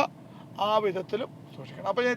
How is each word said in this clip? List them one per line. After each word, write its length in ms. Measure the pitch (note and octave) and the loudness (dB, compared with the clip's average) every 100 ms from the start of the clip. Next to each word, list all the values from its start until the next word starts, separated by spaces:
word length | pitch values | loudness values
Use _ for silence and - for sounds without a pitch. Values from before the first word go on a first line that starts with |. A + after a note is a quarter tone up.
| - - - - - - G3+ | 8 2 -18 -18 -12 -2 4
ആ 40 | G#3+ G#3 | 4 4
വിധത്തിലും 440 | F#3 - G#3 - - - - | 0 -2 -4 -4 -10 -16 -14
സൂക്ഷിക്കണം. 320 | C3+ - G3 | -14 -6 -2
അപ്പോൾ 120 | G3+ | 2
ഞാൻ 80 | B3 | 2